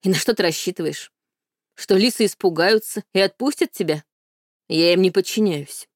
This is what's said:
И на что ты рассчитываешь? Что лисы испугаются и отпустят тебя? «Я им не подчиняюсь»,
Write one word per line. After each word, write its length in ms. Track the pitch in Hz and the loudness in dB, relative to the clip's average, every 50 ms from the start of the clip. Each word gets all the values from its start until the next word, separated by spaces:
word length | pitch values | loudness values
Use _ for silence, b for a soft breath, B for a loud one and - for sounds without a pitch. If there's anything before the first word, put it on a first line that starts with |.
И 60 | - | 0
на 80 | 185 190 | 0 0
что 180 | 151 - - 226 | 0 0 -2 0
ты 100 | - - | 0 0
рассчитываешь? 680 | 170 160 - - 180 185 - 170 151 151 - - - _ _ _ _ _ _ _ _ _ _ _ _ _ | -2 -2 -2 -6 -8 -6 -6 -6 -6 -6 -8 -16 -18 _ _ _ _ _ _ _ _ _ _ _ _ _
Что 240 | - - - 196 | -20 0 2 2
лисы 260 | 185 208 254 - - 226 | 4 4 2 2 0 -2
испугаются 800 | 196 - _ - 185 170 151 170 190 220 220 - - - 220 - _ | -2 -2 _ -2 -2 0 2 2 4 4 2 0 -4 -12 -12 -12 _
и 80 | _ 190 | _ 0
отпустят 540 | 196 190 _ _ 240 285 294 - 349 - - | 0 0 _ _ -4 -4 -2 -2 -4 -4 -2
тебя? 320 | - 190 160 156 151 - _ _ _ _ _ _ _ _ _ _ _ _ _ | -6 -4 -4 -4 -4 -6 _ _ _ _ _ _ _ _ _ _ _ _ _
«Я 240 | 165 160 165 170 175 | -2 2 2 4 4
им 80 | 180 | 4
не 100 | 190 185 | 2 2
подчиняюсь», 800 | 175 196 185 - - 220 214 202 165 147 143 - - - - _ _ | 2 0 -2 -2 -2 0 0 0 0 -4 -8 -10 -16 -18 -18 _ _